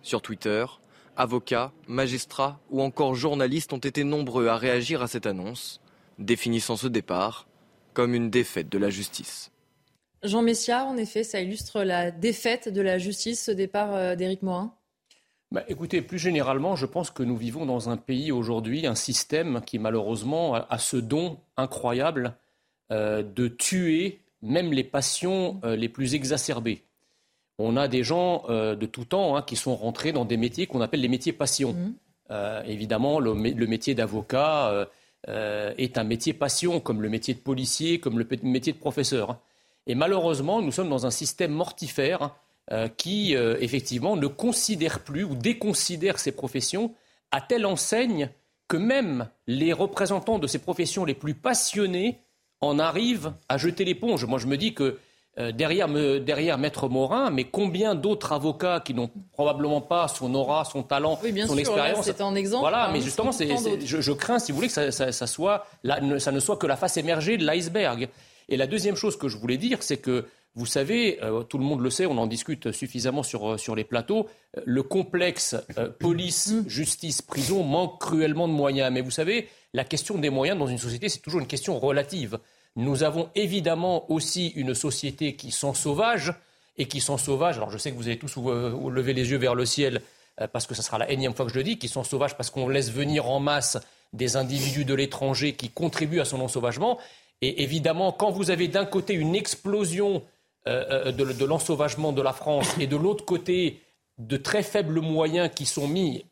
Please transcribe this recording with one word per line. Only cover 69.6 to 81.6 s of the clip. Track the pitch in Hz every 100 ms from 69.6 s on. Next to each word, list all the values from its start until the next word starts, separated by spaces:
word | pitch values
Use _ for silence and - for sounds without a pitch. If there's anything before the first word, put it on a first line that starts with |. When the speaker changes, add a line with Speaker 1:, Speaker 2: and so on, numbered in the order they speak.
| 220 254
Speaker 3:
c'est | - 143
que, | - 123 - - _
vous | 113 117
savez, | 147 139 233 226 -
euh, | 110 110
tout | 117 135
le |
monde | 139 143
le | 127
sait, | - 185
on | 127
en | 113
discute | 113 - 147 120
suffisamment | 104 127 127 127 135
sur, | 127 117 107
euh, | 110
sur | - 110
les |
plateaux, | 110 120 113 214 214 - _ -
euh, |
le | - 123
complexe, | 135 190 190 180 180 - - 120 - -
euh, | 113
police, | - 175 170 180 - 202
mmh. | 220 208
justice, | 110 151 - 160 139
prison | - - 131 190
manque | 156 151 180 -
cruellement | - 160 156 156 170
de |
moyens. | 156 139 135 131
Mais | 127
vous | 127
savez, | 120 160 233 226 - _
la | 127
question | 127 156 - 202
des | 147
moyens | 135 139 196
dans | 139
une | 123
société, | 117 120 202
c'est | -
toujours | - 170
une | 131
question | 139